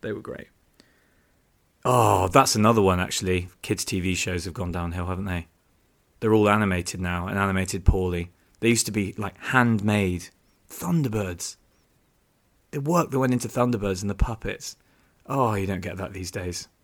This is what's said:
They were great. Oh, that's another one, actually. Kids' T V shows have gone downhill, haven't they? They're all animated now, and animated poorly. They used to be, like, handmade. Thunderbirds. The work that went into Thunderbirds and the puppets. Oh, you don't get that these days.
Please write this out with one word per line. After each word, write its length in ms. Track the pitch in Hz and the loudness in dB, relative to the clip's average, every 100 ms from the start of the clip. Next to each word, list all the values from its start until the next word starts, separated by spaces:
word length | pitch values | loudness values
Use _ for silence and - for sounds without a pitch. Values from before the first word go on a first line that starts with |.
They 120 | 127 | -8
were 80 | 104 | -8
great. 280 | - 120 - _ _ _ _ _ _ _ _ _ _ _ _ _ | -10 -14 -16 _ _ _ _ _ _ _ _ _ _ _ _ _
Oh, 420 | 123 123 107 98 95 | 2 4 6 4 4
that's 300 | 135 127 110 | 4 4 4
another 260 | 107 113 | 4 6
one, 160 | 98 90 | 4 4
actually. 500 | 92 - 95 90 87 _ | -2 -4 -2 -2 -2 _
Kids' 220 | - 98 | -6 -4
T 160 | - 98 | -2 -2
V 160 | 90 90 | -2 -2
shows 280 | - 90 | -2 -4
have 100 | 90 | -6
gone 180 | 80 87 | -6 -6
downhill, 340 | 87 85 87 87 | -4 -4 -4 -4
haven't 200 | 92 98 | -4 -4
they? 200 | 87 85 _ _ _ _ _ _ _ | -6 -6 _ _ _ _ _ _ _
They're 140 | 110 | 4
all 160 | 110 104 | 6 6
animated 500 | 104 104 90 87 92 | 4 2 0 -4 -6
now, 280 | 90 87 90 | -4 -4 -4
and 100 | 101 | 0
animated 480 | 98 95 92 98 - | 0 0 -2 0 2
poorly. 440 | 95 92 87 87 _ _ _ | 2 0 -2 -6 _ _ _
They 80 | 113 | 2
used 160 | 117 | 2
to 80 | - | 0
be, 220 | 104 95 - | -2 -4 -6
like, 220 | 101 - | -10 -8
handmade. 920 | - 131 120 113 104 104 95 90 - _ _ _ _ | 0 2 4 2 2 2 0 -2 -8 _ _ _ _
Thunderbirds. 880 | - 170 170 135 107 95 90 - - _ _ _ _ _ _ _ _ _ _ _ | -10 -2 0 0 -2 -4 -6 -10 -12 _ _ _ _ _ _ _ _ _ _ _
The 100 | 147 | -8
work 280 | 139 170 135 | 0 0 2
that 80 | 131 | 2
went 140 | 131 | 2
into 160 | 123 113 | 2 0
Thunderbirds 540 | - 123 117 101 92 | 0 0 2 0 -2
and 80 | 101 | -4
the 40 | |
puppets. 640 | 101 - 110 104 101 - - _ _ _ _ | 0 0 0 -8 -8 -12 -18 _ _ _ _
Oh, 300 | - 139 120 | -6 0 2
you 120 | 104 95 | 2 -2
don't 140 | 95 | -4
get 160 | 90 92 | -6 -8
that 160 | 95 | -8
these 180 | 92 90 | -8 -10
days. 380 | - 90 87 - _ | -8 -8 -8 -12 _